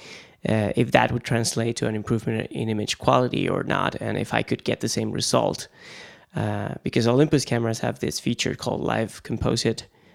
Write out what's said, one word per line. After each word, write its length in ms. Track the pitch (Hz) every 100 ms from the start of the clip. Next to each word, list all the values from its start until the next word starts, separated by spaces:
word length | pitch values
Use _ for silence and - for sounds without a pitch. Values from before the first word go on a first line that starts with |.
| - - - _ -
uh, 220 | 110 104 -
if 140 | 120
that 180 | - 117
would 120 | 120
translate 520 | - 117 113 - 117 113
to 100 | 117
an 80 |
improvement 560 | 107 104 113 117 110 -
in 160 | - 110
image 300 | 107 104 -
quality 500 | - 131 127 - 90
or 140 | 92
not, 300 | - - 92 -
and 160 | 110 104
if 140 | -
I 80 | 110
could 200 | 113 120
get 160 | - 117
the 80 | 117
same 220 | - 110
result. 540 | 98 - 120 113 - - - - - - - - -
Uh, 380 | 107 104 104 -
because 220 | - - 113
Olympus 360 | 127 156 151
cameras 340 | - 120 113 113
have 180 | 117 120
this 180 | - -
feature 340 | - 120 -
called 260 | - - -
live 420 | - 110 113 -
composite, 640 | - 117 123 117 117 110 - _ _